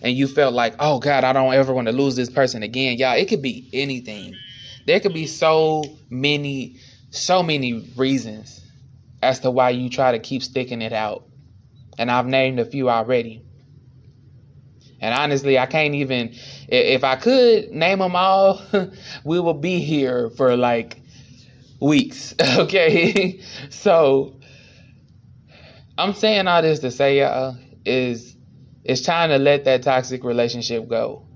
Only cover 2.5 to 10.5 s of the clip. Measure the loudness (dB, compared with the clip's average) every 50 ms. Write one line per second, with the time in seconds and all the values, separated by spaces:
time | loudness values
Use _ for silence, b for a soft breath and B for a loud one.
2.5 | 0 -4 -8 -8 -4 -2 -2 -2 0 0 0 0 2 0 0 0 -2 -2 -2 -4
3.5 | -8 -8 -12 -10 -6 -6 -6 -4 -6 -8 -10 -12 -14 -14 -14 -16 -18 -20 B B
4.5 | B B B B B B B 0 0 2 2 -2 -4 -4 -8 -8 -6 0 2 4
5.5 | 4 4 4 2 2 -2 -4 -6 -12 -20 -18 _ -8 -2 0 0 0 0 -2 -4
6.5 | -6 -8 -8 -10 -14 B B B B B B B -12 -10 -2 0 2 2 2 0
7.5 | -2 -2 -2 -4 -4 -6 -8 -14 -4 -2 0 0 0 -2 -4 -8 -14 -14 -16 -20
8.5 | -20 -20 -20 -20 -20 -20 -20 -20 -20 -20 -20 _ -10 -2 0 0 0 0 -2 -2
9.5 | 2 2 2 2 2 -2 -4 -6 -2 0 2 2 2 0 -4 -6 -8 -8 -8 -6